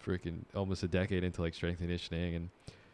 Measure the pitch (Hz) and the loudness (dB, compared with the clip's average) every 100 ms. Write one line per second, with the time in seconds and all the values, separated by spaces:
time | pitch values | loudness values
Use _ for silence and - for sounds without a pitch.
0 | - 90 85 82 - 101 95 92 90 90 | -2 0 0 -6 -4 -2 0 0 2 2
1 | 95 90 90 87 82 - 85 87 87 87 | 4 2 2 0 -2 0 -2 0 0 -2
2 | - 85 87 85 85 - - - - | -2 -2 0 -2 -4 -10 -20 -20 -20